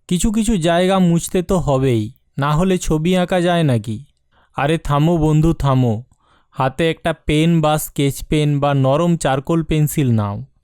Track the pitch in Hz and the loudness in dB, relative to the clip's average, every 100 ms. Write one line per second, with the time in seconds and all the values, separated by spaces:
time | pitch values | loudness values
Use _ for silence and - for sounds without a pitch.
0 | - 180 233 214 214 208 165 170 185 190 | -4 -2 0 0 0 0 0 2 2 2
1 | 175 170 - 185 175 185 143 131 135 117 | 2 2 0 -4 0 -2 0 0 0 0
2 | 107 - _ - 143 151 190 180 - 156 | -4 -10 _ -6 -2 0 0 0 -2 -2
3 | 165 185 180 185 175 170 151 117 104 110 | 0 0 0 0 0 0 0 0 -4 -10
4 | - _ _ _ _ - 139 165 - 143 | -14 _ _ _ _ -6 -2 -2 -2 0
5 | 160 170 156 151 160 160 139 131 123 110 | 2 2 2 2 2 0 0 2 0 -2
6 | - _ _ _ _ - 139 139 165 160 | -8 _ _ _ _ -4 -4 0 -2 -2
7 | 170 156 - 151 160 170 151 151 - - | -4 -4 -2 2 2 2 2 0 -4 -2
8 | 139 - - 156 147 143 143 139 131 147 | -2 -2 -4 0 0 0 0 2 2 2
9 | 175 165 143 135 131 165 156 156 151 - | 2 0 0 -2 0 -2 0 0 0 0
10 | 131 110 104 104 131 _ | 0 0 -2 -6 -14 _